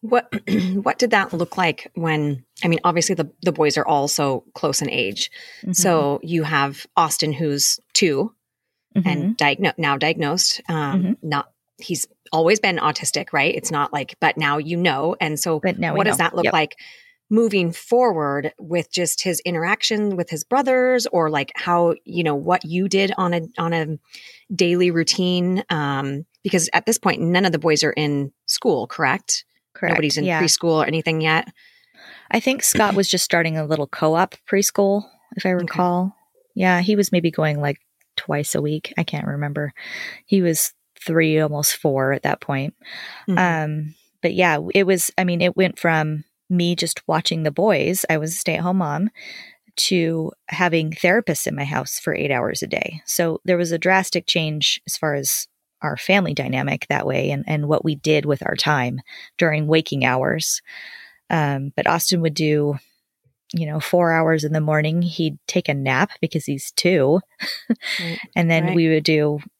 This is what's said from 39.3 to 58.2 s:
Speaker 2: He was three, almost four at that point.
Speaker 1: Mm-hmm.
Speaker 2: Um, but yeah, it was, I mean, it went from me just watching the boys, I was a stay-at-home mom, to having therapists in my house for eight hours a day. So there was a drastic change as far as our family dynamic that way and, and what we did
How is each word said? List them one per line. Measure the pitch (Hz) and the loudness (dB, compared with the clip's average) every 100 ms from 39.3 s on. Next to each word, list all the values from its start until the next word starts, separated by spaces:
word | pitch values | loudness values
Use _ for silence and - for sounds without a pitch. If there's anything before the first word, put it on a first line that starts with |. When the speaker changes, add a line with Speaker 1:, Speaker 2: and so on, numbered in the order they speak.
| 143 147 143 147 - - - - - _ | -4 -4 -4 -6 -8 -16 -12 -12 -14 _
Speaker 2:
He | 196 | 2
was | 175 160 - _ _ _ | 2 0 -2 _ _ _
three, | - 165 160 156 | -2 2 4 2
almost | 151 147 147 - | 0 0 -2 0
four | 160 135 135 | 0 2 0
at | 135 | 0
that | 143 147 | -2 -4
point. | - 139 139 - - - - - - | -4 -4 -4 -8 -18 -16 -16 -14 -2
Speaker 1:
Mm-hmm. | 180 | 2
Speaker 2:
Um, | 180 165 156 151 151 156 _ _ | 2 2 -2 -4 -8 -12 _ _
but | 175 | -4
yeah, | 180 180 151 160 | 2 2 2 0
it | 196 190 | 2 4
was, | 190 - - | 2 0 0
I | 185 | 0
mean, | 175 | 2
it | 180 180 | 0 2
went | 185 - | 0 2
from | 175 160 156 151 - _ _ | 0 2 0 -4 -8 _ _
me | 180 175 175 | 0 2 0
just | 165 - - | -2 -6 -2
watching | 160 - 165 | 0 0 -2
the | 156 | -2
boys, | 147 202 170 147 185 - | 0 2 2 2 -2 0
I | 160 | -2
was | 156 | -2
a | 165 | -4
stay-at-home | - 165 170 190 | -2 -2 0 0
mom, | 165 147 202 - - - - - _ - | 0 -2 -4 -4 -18 -18 -20 -20 _ -4
to | - 185 165 165 160 - _ | 0 2 0 -2 -4 -8 _
having | 156 180 165 160 | -2 2 2 0
therapists | 160 175 202 233 156 - | 0 2 2 2 -2 -2
in | 139 | -4
my | 143 | -4
house | 143 - - | -4 -4 -6
for | - - | -4 -4
eight | 143 | -2
hours | 131 - - | 0 -2 -4
a | - | -4
day. | - - 156 - | -4 -4 -8 -8
So | - 170 156 | -2 -2 -2
there | - 175 | 0 0
was | 170 | 0
a | 165 | 0
drastic | 165 190 190 180 - | 2 2 0 -4 -2
change | 175 156 151 143 - - | -2 -2 -2 -2 -2 -6
as | - | -4
far | 156 143 | -2 -2
as | 135 - - _ _ _ | -2 -4 -6 _ _ _
our | 151 139 | -6 -6
family | - 196 175 | 2 2 2
dynamic | 147 131 131 135 - - | -2 -4 -2 -2 -4 -2
that | 143 - | -2 -2
way | 135 139 | -2 -2
and, | 143 - | -2 -2
and | 156 147 | -2 0
what | 151 | 0
we | - 147 | 0 -2
did | 156 151 | 2 2